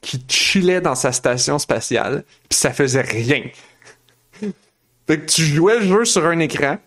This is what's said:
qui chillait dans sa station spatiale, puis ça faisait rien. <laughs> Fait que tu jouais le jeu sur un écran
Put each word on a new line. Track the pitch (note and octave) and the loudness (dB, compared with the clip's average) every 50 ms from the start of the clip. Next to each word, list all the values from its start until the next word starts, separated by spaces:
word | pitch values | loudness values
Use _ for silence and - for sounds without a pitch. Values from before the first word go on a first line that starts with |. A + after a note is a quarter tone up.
qui | - - - C3 - - | -10 -10 -10 -10 -6 -4
chillait | - - E3 - - G3 F3+ F3+ F#3 F3+ | -2 0 0 2 2 2 2 2 2 2
dans | D#3+ D3+ C3 | 0 0 -2
sa | B2+ - C3+ | 0 0 -2
station | B2 - - C3+ A#2+ B2 - - C#3+ D3 | -2 0 0 0 0 0 0 0 0 -2
spatiale, | - _ - A2 - - A#2+ A2+ - - C3 D#3 - _ _ _ _ _ | -2 _ -2 -4 -2 -2 -2 0 0 0 -4 -6 -8 _ _ _ _ _
puis | - - | -4 0
ça | - C#3+ | 0 -2
faisait | B2 - C#3+ C3+ B2 C3+ | 0 0 0 2 2 0
rien. | B2+ A#2 - A2 A2+ A#2+ D3 C3 - - - - - _ _ _ _ - - _ _ _ _ _ _ _ _ - | -2 -2 -2 -4 0 0 0 -2 -2 -8 -16 -18 -20 _ _ _ _ -20 -20 _ _ _ _ _ _ _ _ -10
<laughs> | G#3+ G#3 F#3 _ _ _ _ _ _ _ _ _ _ - | -10 -10 -10 _ _ _ _ _ _ _ _ _ _ -2
Fait | D#3 D#3+ | -2 -2
que | D#3 | 0
tu | D#3 - - D#3+ | -4 -2 0 0
jouais | D#3 C#3+ D3+ E3 G3 A3+ A#3+ | 0 2 4 4 4 4 2
le | G#3 | 2
jeu | F#3 F#3 G#3 A#3 | 2 2 2 2
sur | A3+ - F#3+ D#3 | 2 2 2 2
un | E3 E3+ E3 | 2 2 0
écran | D#3+ C#3+ - C#3 C#3+ C#3 D3 D3+ _ | 0 -2 -2 -2 -2 -2 -2 -4 _